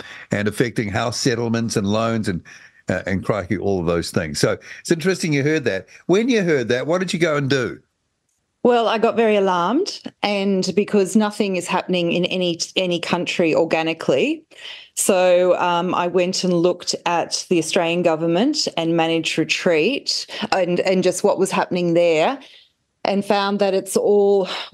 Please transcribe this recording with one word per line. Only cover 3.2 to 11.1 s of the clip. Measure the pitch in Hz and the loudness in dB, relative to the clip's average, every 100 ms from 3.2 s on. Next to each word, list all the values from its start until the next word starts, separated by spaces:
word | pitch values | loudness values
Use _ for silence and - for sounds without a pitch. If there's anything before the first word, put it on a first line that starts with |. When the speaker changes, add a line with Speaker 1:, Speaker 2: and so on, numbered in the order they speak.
Speaker 1:
crikey, | - 107 92 101 | -2 -4 -2 -4
all | 98 95 | -2 -2
of | 82 | 0
those | 85 - | -2 -2
things. | 101 80 73 | -4 -4 -2
So | 113 - - - | -2 -2 -8 -8
it's | - | -2
interesting | 165 180 180 165 | -2 -2 -2 -2
you | 143 | 0
heard | 143 156 | 0 0
that. | 117 95 - - - | -2 -4 -6 -8 0
When | 190 247 | 2 2
you | 226 | 2
heard | 175 143 110 | 2 0 2
that, | 123 131 | 0 0
what | 185 | -2
did | 180 | -2
you | 170 | 0
go | 165 147 | 0 0
and | 135 | 0
do? | 135 107 - _ _ _ _ _ _ _ _ | 0 -2 -6 _ _ _ _ _ _ _ _
Speaker 2:
Well, | 240 240 214 | 2 4 2
I | 220 | 2
got | 233 202 | 0 2
very | 226 208 | 2 2
alarmed, | 190 180 175 277 415 - - - | 2 2 0 0 -2 -8 -14 -6
and | 208 202 196 190 185 202 | -4 -2 0 0 0 -2
because | 202 208 185 | 0 2 2